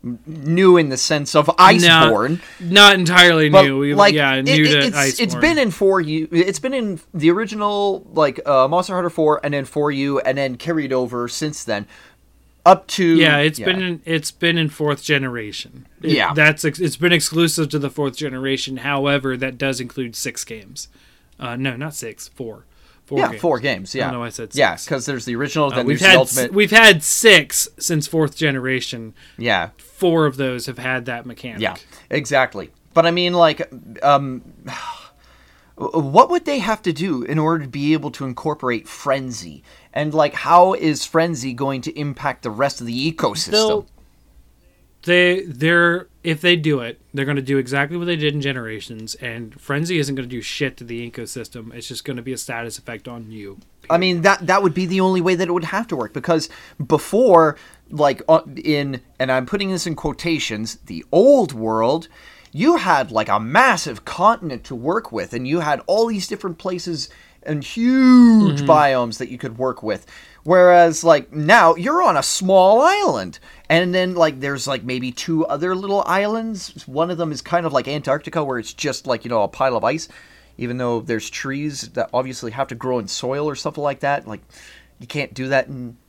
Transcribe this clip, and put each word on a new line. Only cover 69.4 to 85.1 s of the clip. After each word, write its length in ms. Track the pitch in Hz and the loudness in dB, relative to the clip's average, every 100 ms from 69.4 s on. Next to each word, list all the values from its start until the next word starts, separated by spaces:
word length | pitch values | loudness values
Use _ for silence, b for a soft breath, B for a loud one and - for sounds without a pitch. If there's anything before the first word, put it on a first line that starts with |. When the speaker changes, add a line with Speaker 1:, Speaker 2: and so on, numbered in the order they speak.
| 131 110 | -10 -6
Speaker 1:
work 240 | 131 120 | -6 -4
with. 240 | 107 101 - B B B | -6 -6 -8 B B B
Whereas, 600 | 147 180 180 175 170 160 | 2 6 8 8 6 4
like, 300 | 165 151 - | 4 4 2
now, 420 | 151 151 220 170 170 | -6 4 6 6 4
you're 280 | 196 330 | 0 2
on 140 | 349 160 | 2 0
a 60 | |
small 580 | - - 185 190 185 220 | -2 -4 2 6 6 6
island, 580 | 311 403 392 127 92 - b b b | 4 2 0 -2 -6 -12 b b b
and 240 | 160 180 180 | 0 2 0
then, 200 | 185 175 | -2 2
like, 240 | 160 131 | 0 0
there's, 280 | 139 139 131 | -8 -6 -6
like, 160 | 135 | -6
maybe 280 | 120 127 127 | -6 -6 -6
two 340 | 120 - 160 160 | -10 -4 -2 -2
other 260 | 143 175 185 | -4 -4 -4
little 280 | 196 202 - | -2 -2 0
islands. 800 | 185 208 226 226 208 - 160 - | -2 -2 -4 -6 -10 -14 -18 -10
One 220 | 135 170 | -4 -4
of 80 | 170 | -2
them 140 | 160 | -6
is 100 | 143 | -6
kind 240 | - 170 165 | -4 -2 0
of 80 | |
like 140 | 139 131 | -2 -2
Antarctica, 560 | 147 139 147 - 170 | -8 -4 -4 -4 -6
where 160 | 143 127 | -4 -6
it's 140 | 107 | -8
just, 340 | - 147 127 135 | -8 -8 -8 -6
like, 160 | 117 120 | -6 -2
you 40 | |
know, 140 | 117 | -2
a 40 | 101 | -2
pile 280 | - 135 117 | -2 -2 0
of 60 | |
ice, 240 | 110 156 - b b b b b | -2 -4 -8 b b b b b
even 200 | 120 123 | -10 -6
though 220 | 123 117 | -4 -4
there's 300 | 117 113 - | -4 -6 -6
trees 600 | - 151 135 151 139 - | -12 -8 -8 -8 -10 -10
that 160 | - - | -8 -4
obviously 380 | 123 131 127 120 | -4 -4 -8 -12
have 160 | 113 135 | -8 -8
to 80 | 120 | -6
grow 240 | 127 127 | -4 -4
in 80 | 98 | -6
soil 400 | - 127 139 151 | -8 -6 -4 -6
or 60 | 139 | -6
stuff 220 | 151 147 | -10 -6
like 240 | 143 139 | -6 -4
that. 260 | 139 139 - | -4 -4 -6
Like, 140 | 104 _ b b b b _ | -18 _ b b b b _
you 80 | |
can't 260 | 120 | -12